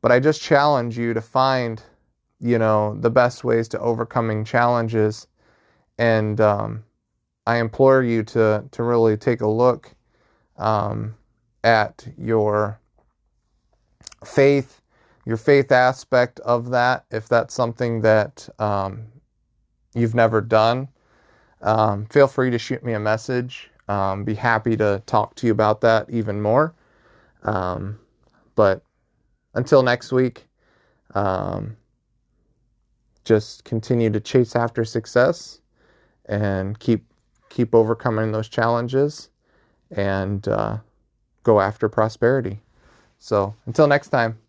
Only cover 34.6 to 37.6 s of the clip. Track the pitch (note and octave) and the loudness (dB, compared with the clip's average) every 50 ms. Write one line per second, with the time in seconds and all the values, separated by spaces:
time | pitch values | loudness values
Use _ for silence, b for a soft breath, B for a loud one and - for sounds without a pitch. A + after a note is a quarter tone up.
34.6 | A#2 A#2 - - A2+ A2 - A#2 A2 - - A#2+ B2 D3 E3+ - - - - _ | -4 -2 -4 -6 -6 -4 -6 -8 -8 -2 0 2 2 2 0 -4 -8 -20 -20 _
35.6 | _ _ _ _ _ _ _ _ _ _ _ _ _ - G#2+ G2+ G#2+ G2+ G2 F#2+ | _ _ _ _ _ _ _ _ _ _ _ _ _ -8 -4 -4 -2 -2 -2 -4
36.6 | F#2+ G2 G#2 - - - A2+ G#2+ _ _ _ _ _ _ _ _ _ _ - - | -4 -6 -8 -8 -2 -2 -2 -2 _ _ _ _ _ _ _ _ _ _ -4 -4